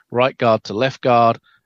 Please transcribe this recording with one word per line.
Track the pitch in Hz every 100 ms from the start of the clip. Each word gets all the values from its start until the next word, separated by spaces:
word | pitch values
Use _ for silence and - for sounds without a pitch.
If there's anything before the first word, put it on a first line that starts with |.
| _
right | 120 131 -
guard | 120 110
to | -
left | 101 131 -
guard. | 135 120 117 117 _ _